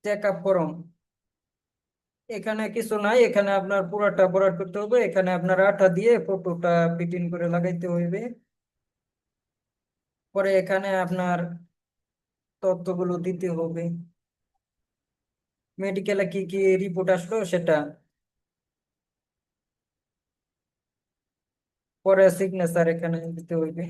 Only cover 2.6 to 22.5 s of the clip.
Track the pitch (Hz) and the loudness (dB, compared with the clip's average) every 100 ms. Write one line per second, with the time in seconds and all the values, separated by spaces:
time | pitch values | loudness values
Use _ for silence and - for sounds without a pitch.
2.6 | 214 226 220 214 202 247 226 202 196 196 | -4 -4 -4 -2 2 4 4 4 2 0
3.6 | 190 196 180 208 202 185 185 185 196 170 | 0 -2 -2 0 0 4 2 4 2 0
4.6 | 190 202 214 247 214 190 185 180 175 185 | -8 -6 0 2 2 0 0 0 2 4
5.6 | 196 202 190 175 226 233 - 190 180 170 | 4 6 4 6 4 4 2 -4 -4 -2
6.6 | 175 170 170 170 170 180 175 170 170 175 | 2 4 2 0 -4 -4 -4 -4 -2 0
7.6 | 175 170 180 175 170 196 240 - _ _ | 0 -2 -2 -2 -2 -4 -6 -12 _ _
8.6 | _ _ _ _ _ _ _ _ _ _ | _ _ _ _ _ _ _ _ _ _
9.6 | _ _ _ _ _ _ _ 196 196 190 | _ _ _ _ _ _ _ -2 2 2
10.6 | 170 190 196 190 175 180 180 175 170 170 | 2 -2 0 -2 0 -2 -2 -2 -4 -10
11.6 | - _ _ _ _ _ _ _ _ _ | -18 _ _ _ _ _ _ _ _ _
12.6 | 190 180 175 175 180 175 180 170 180 165 | -2 -2 -4 -4 -2 -2 -4 -4 -4 -4
13.6 | 165 165 170 170 - _ _ _ _ _ | -4 -4 -6 -8 -12 _ _ _ _ _
14.6 | _ _ _ _ _ _ _ _ _ _ | _ _ _ _ _ _ _ _ _ _
15.6 | _ - 196 196 196 196 165 185 170 196 | _ -8 -6 -4 -2 -2 -2 -4 -4 0
16.6 | 190 185 196 175 185 180 175 220 180 180 | 2 2 0 -2 0 0 0 -4 -2 -2
17.6 | 165 151 147 - _ _ _ _ _ _ | 2 0 0 -12 _ _ _ _ _ _
18.6 | _ _ _ _ _ _ _ _ _ _ | _ _ _ _ _ _ _ _ _ _
19.6 | _ _ _ _ _ _ _ _ _ _ | _ _ _ _ _ _ _ _ _ _
20.6 | _ _ _ _ _ _ _ _ _ _ | _ _ _ _ _ _ _ _ _ _
21.6 | _ _ _ _ 190 190 190 175 190 | _ _ _ _ 2 6 6 4 -4